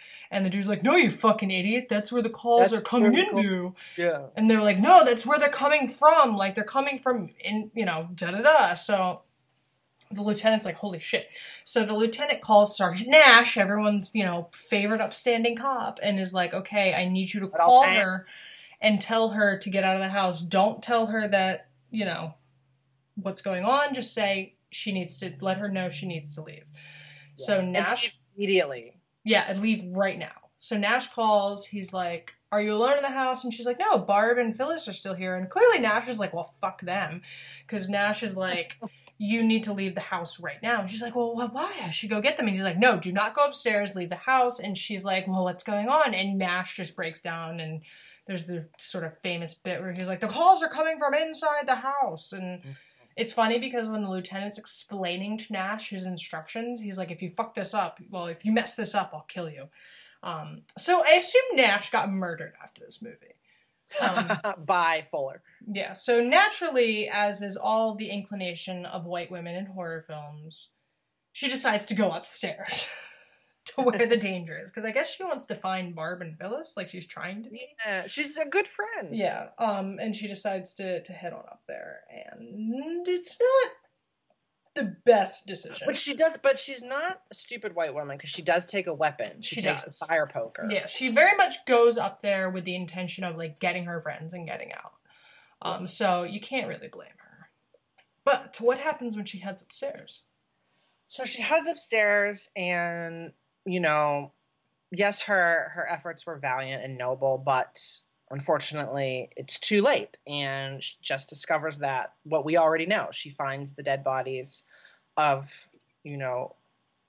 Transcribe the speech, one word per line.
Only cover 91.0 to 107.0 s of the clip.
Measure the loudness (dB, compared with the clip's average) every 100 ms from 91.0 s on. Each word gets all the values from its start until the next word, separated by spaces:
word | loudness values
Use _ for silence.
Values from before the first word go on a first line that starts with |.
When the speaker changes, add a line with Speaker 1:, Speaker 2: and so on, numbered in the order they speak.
| 2
Speaker 1:
very | 6 6 6
much | 2 0 2
goes | 6 6 4
up | -2 -4
there | -2 0 0
with | -4
the | -6 -6
intention | -8 -8 -8 -6
of, | -8 -6
like, | -10 -4
getting | -4 -2 -6
her | -8
friends | -8 -10 -12
and | -12 -10
getting | -10 -12
out. | -14 -16 _ _ _ _ -20 _ -12
Um, | -8 -6 -2
so | 0 2 0
you | -2 -8
can't | -6 -6 -6
really | -10 -14
blame | -18 -20 _
her. | _ -20 -20 _ _ _ _ _ _ _
But | 0 0 -2 -2
what | 0 2
happens | 0 -4 -4 -6
when | -8
she | -10
heads | -10 -12
upstairs? | -10 -8 -8 -10 -16 -20 _ _ _ _ _ _ _ _ _
Speaker 2:
So | -12
she | -8 -6
heads | 0 0 0
upstairs | -6 -2 2 4 4 2 -2 -10
and, | -6 -2 -2 -2 -4 -8 -10 -14 -18 _ _ -4
you | 0
know, | 2 4 2 0 -4 _ _ _ _ _ -8
yes, | 0 0 0
her, | 0 2 4 2 0
her | -6 -6
efforts | -6 -8 -12
were | -12 -8
valiant | -4 -4 -4 -8
and | -8
noble, | -6